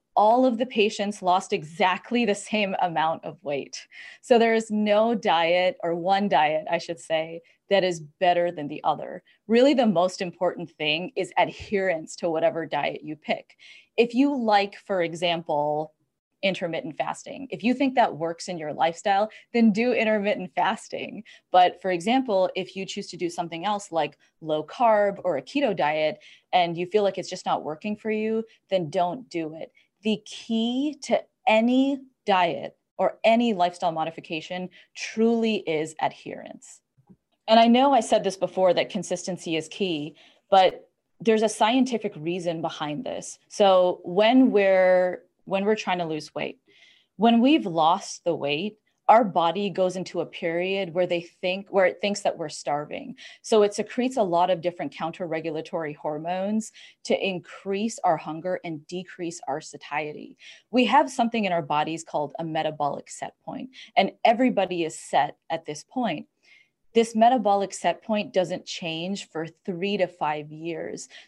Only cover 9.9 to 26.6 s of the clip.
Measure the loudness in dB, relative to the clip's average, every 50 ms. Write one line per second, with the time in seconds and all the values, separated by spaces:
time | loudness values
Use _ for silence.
9.9 | 4 4 2 2 0 -4 -8 -6 -4 -2 -2 -2 -2 -4 -10 -10 _ -4 -2 -2
10.9 | -2 -2 -4 -6 -4 -4 -4 -2 0 0 0 0 -2 -10 -8 -4 -2 -2 0 0
11.9 | -2 -2 -4 -10 -10 -6 -4 -2 0 0 0 0 0 -2 -6 -4 -4 -4 -4 -4
12.9 | -6 -6 -10 -12 -14 -10 -6 -6 -6 -6 -6 _ _ _ -20 -20 -20 -20 _ _
13.9 | 2 2 2 2 4 2 2 2 2 0 2 2 4 2 2 0 -6 -10 -6 -4
14.9 | -2 0 -2 -2 -2 -2 -2 -2 -2 -2 -2 -2 -2 -2 0 -2 -2 -4 -4 -8
15.9 | _ _ _ _ _ _ _ _ _ -4 -2 -2 -2 -2 -4 -6 -6 -6 -8 -8
16.9 | -6 -6 -6 -6 -6 -10 -12 -16 -14 -14 -12 -10 -8 -4 -2 -2 0 0 0 0
17.9 | 2 2 2 2 0 -4 -6 -6 -8 -8 -10 -10 -10 -8 -8 -8 -4 0 0 0
18.9 | 0 -2 -2 0 2 2 0 -2 -6 -14 -10 _ 2 4 4 4 4 4 2 0
19.9 | 2 0 2 0 0 0 0 -2 -2 -2 -4 -6 -4 -2 -2 -2 -2 -4 -8 -12
20.9 | -12 -10 -10 -12 -14 -16 -18 -20 -20 -20 _ _ 6 6 6 6 4 -2 -4 -2
21.9 | -2 -2 0 0 0 0 2 2 2 2 2 0 -2 -4 -8 -8 -8 -10 -10 -8
22.9 | -8 -10 -10 -10 -8 -6 -6 -6 -4 -6 -8 -8 -8 -6 -4 -4 -4 -4 -6 -4
23.9 | -2 -2 -2 -2 -6 _ _ _ _ -10 -4 -2 -2 -2 -4 -4 -2 2 4 4
24.9 | 4 4 4 2 0 -2 -4 -2 -2 -4 -4 -4 -2 -2 0 0 0 0 0 0
25.9 | 0 0 0 -2 -2 -4 -14 -20 -20 _ _ 0 2 2